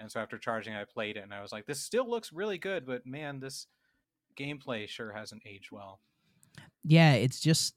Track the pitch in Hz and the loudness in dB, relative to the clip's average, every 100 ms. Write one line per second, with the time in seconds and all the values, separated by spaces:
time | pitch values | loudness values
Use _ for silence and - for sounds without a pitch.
0 | 110 117 104 110 - 113 107 107 104 117 | -10 -8 -6 -6 -4 -4 -4 -8 -8 -6
1 | 107 104 101 101 101 107 104 143 - 233 | -6 -6 -10 -12 -12 -10 -8 -8 -2 -2
2 | 240 233 - 156 208 180 190 185 131 123 | 0 -2 -6 -6 -4 -4 -4 -4 -4 -6
3 | 127 139 147 139 135 - - _ _ _ | -6 -8 -8 -8 -8 -10 -14 _ _ _
4 | _ _ _ - 139 147 135 110 104 - | _ _ _ -10 -8 -6 -6 -6 -6 -8
5 | 110 107 107 107 107 98 - 104 98 98 | -10 -10 -12 -14 -18 -20 -18 -16 -16 -18
6 | _ _ _ _ _ - - _ 151 160 | _ _ _ _ _ -20 -20 _ 6 10
7 | 160 123 131 - 151 160 - | 10 8 4 2 4 4 2